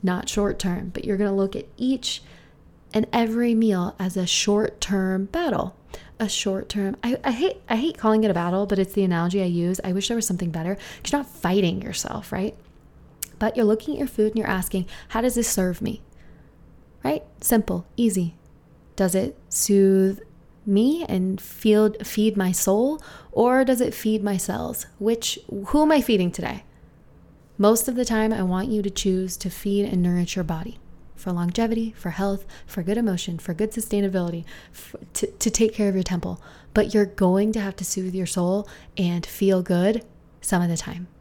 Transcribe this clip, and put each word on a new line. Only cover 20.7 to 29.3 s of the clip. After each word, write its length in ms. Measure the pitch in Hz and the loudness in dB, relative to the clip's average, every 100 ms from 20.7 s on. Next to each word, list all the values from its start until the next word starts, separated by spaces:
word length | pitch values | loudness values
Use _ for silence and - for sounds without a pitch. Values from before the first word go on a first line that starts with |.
| 196 240 320 | 4 4 2
and 360 | 330 185 185 190 | 0 -2 0 -4
feel, 520 | - - 220 208 214 214 | -8 -2 4 6 4 2
feed 340 | 208 - 214 202 | -6 2 2 2
my 140 | 185 | 0
soul, 500 | 180 - 196 254 302 - - - | 0 2 2 2 -2 -8 -20 -8
or 340 | - 240 254 | 0 4 4
does 160 | 262 247 | 4 2
it 140 | 247 | 0
feed 300 | - 220 214 | -2 -2 0
my 120 | 202 196 | 0 -2
cells? 500 | - - 80 - - - | -2 -4 -6 -8 -12 -4
Which, 400 | 208 233 - - - 208 196 | -2 0 -2 -8 -8 -10 0
who 160 | 294 | 4
am 100 | 302 | 6
I 80 | 302 | 4
feeding 320 | - 214 180 | 4 2 2
today? 320 | - 123 180 - - - - - - - - - - | -2 -6 -8 -14 -20 -20 -20 -20 -20 -20 -20 -20 2
Most 300 | 202 233 - | 4 4 2
of 60 | |
the 100 | 247 | -2
time, 280 | 247 226 220 | 0 2 2
I 100 | 220 | 0
want 260 | 185 185 220 | 0 0 0
you 140 | 214 | -2
to 80 | 202 | -2
choose 460 | 190 196 185 185 | -2 0 0 -2